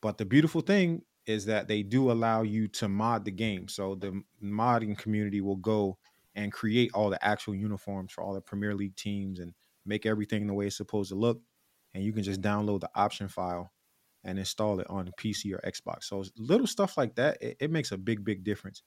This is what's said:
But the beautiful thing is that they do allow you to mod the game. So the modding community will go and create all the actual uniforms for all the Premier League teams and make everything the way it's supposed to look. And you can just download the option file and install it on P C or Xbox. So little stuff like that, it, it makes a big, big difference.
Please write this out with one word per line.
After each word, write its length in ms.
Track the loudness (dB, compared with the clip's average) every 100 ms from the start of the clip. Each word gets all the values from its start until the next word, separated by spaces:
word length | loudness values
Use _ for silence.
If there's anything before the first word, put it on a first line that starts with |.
But 160 | -2 -2
the 80 | 4
beautiful 360 | 6 6 2
thing 420 | 2 4 4 0 -6 _ -4
is 200 | -2 2
that 220 | 0 2
they 160 | 0
do 280 | 2 4 4
allow 320 | 4 4 4
you 240 | 2 0 -2
to 200 | -2 -2
mod 360 | 2 2 0 -2
the 60 |
game. 360 | -2 -2 -2 -6
So 280 | -6 -4 -4
the 280 | -4 -6 -10 _
modding 560 | -6 0 4 4 2 -4
community 440 | -2 0 2 0
will 160 | 0 0
go 420 | 2 2 2 -2 _ _ _ -6
and 160 | -6
create 400 | -2 2 4 4
all 160 | 4 2
the 140 | 2 2
actual 300 | 0 -2 -4
uniforms 560 | -2 -4 -6 -8 -8
for 100 | -8
all 100 | -6
the 80 | -6
Premier 320 | -6 -4 -2
League 220 | -2 -4 -6
teams 440 | -6 -4 -4 -6
and 140 | -10 -14 _ _ -4
make 200 | 0 2
everything 420 | 0 0 0 0
the 60 |
way 140 | 0 0
it's 100 | -2
supposed 320 | -4 -2 -2
to 60 | 0
look. 260 | 2 0 _ _ _ _ _
And 100 | -4
you 100 | -2
can 100 | 0
just 180 | -2 0
download 400 | 2 2 2 0
the 100 | -2 2
option 320 | 2 2 -8
file 460 | -4 -4 -4 -6 _ _ _ _ _
and 160 | -6 -4
install 400 | -4 0 0 0
it 80 | -2
on 220 | -4 -6 -6
P 160 | -4
C 200 | -4 -4
or 60 | -4
Xbox. 460 | -6 -8 -8 -10 -6
So 180 | -8 -8 -10
little 300 | 2 4 4
stuff 300 | 2 0 2
like 180 | 0 2
that, 260 | 2 2
it, 160 | -6 -4
it 120 | -2
makes 200 | 0 -2
a 60 | -4
big, 260 | -2 0
big 200 | 0 -2
difference. 400 | -2 -4 -4 -16